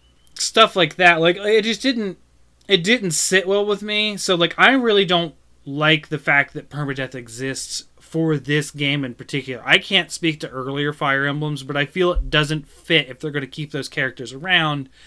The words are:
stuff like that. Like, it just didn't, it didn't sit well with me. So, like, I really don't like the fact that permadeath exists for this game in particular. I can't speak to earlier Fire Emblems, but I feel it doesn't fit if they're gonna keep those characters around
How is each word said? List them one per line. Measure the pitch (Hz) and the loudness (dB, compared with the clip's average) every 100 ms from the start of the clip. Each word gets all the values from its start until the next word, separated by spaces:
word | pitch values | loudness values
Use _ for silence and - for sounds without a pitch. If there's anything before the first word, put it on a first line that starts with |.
| _ _ _ | _ _ _
stuff | - - 226 220 190 | -8 -2 4 4 4
like | 156 - | 0 4
that. | 180 165 | 6 6
Like, | 165 185 | 4 2
it | 208 220 | 2 2
just | 220 220 | 2 0
didn't, | 262 233 202 175 _ _ _ _ - | -2 -2 -4 -8 _ _ _ _ 0
it | 190 | 0
didn't | 170 240 190 | 2 0 0
sit | 151 - 185 185 | -2 0 0 2
well | 202 208 | 0 0
with | 202 | -4
me. | 208 208 214 196 | -4 -2 -2 -4
So, | - 175 | -2 0
like, | 170 - | 0 4
I | 196 | 4
really | 269 240 202 185 | 6 4 2 4
don't | 175 170 - _ _ - | 2 0 -8 _ _ -8
like | 139 151 156 - | 0 2 2 0
the | 147 | -4
fact | - 143 135 | 2 2 2
that | 147 - | -6 -12
permadeath | 143 139 135 131 | -8 -6 -6 -8
exists | 131 120 113 131 127 - - - _ | -10 -14 -8 -6 -6 -8 -10 -12 _
for | - 160 160 147 | -8 -2 0 0
this | 135 147 143 | 0 -2 -2
game | 143 143 143 131 | -4 -2 -2 -4
in | |
particular. | 117 120 143 127 120 120 | -8 -8 -8 -6 -8 0
I | 180 | 0
can't | - 196 160 | 2 -2 -2
speak | - 165 156 | -4 -4 -4
to | 151 | -8
earlier | 127 127 143 147 | -8 -6 -4 -4
Fire | 147 147 135 143 | -2 -2 0 -2
Emblems, | 143 151 143 | -2 -4 -6
but | 135 143 | -6 -4
I | 147 | -4
feel | 180 175 | 0 0
it | 156 135 | 0 0
doesn't | 151 151 156 - | 0 2 -2 -8
fit | - - 160 131 | -20 0 0 0
if | 127 | -8
they're | 156 | -8
gonna | 143 131 | -6 -8
keep | - 147 | -10 -8
those | 147 131 | -8 -8
characters | 151 131 - 117 | -4 -6 -6 -14
around | 135 185 175 156 143 135 _ | -10 0 2 2 -2 -8 _